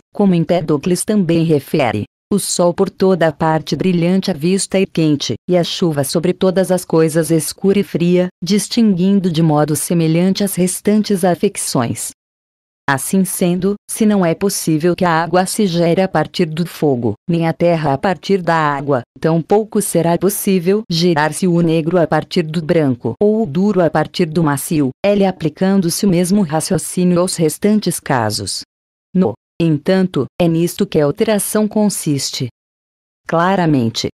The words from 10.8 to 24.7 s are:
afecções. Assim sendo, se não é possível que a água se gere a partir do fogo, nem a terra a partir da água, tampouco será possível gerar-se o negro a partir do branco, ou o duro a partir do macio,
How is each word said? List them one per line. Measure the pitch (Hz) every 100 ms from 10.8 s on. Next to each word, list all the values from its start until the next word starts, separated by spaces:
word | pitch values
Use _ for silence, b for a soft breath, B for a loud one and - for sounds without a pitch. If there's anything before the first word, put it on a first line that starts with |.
| - 208 208 202 180
afecções. | 165 202 - - 147 117 110 - - _ _ _ _ _ _ -
Assim | 135 - 196
sendo, | 185 - 180 180 190 208 -
se | -
não | 214 202 170
é |
possível | 160 196 - - 156 175 170
que | 180
a |
água | 160 170 180 185
se | - 202
gere | 170 165 170
a | 190
partir | 160 147 - 170
do | 156 170
fogo, | - 156 127 113 98 -
nem | 170 165
a |
terra | 160 170 165 151
a | 139
partir | 202 175 - 196
da | 170 165
água, | 151 143 139 135 - -
tampouco | 160 165 160 202 220 214
será | 196 170 165 170
possível | 180 - - 190 170 208 226
gerar-se | 165 180 156 156 151 185
o | 170
negro | 170 160 156 175
a | 151
partir | 156 - 185
do | 156 165
branco, | 151 165 147 120 117 117
ou | 208 220
o | 220
duro | 139 202 190
a | 160
partir | 156 151 - 170
do | 156
macio, | 160 139 -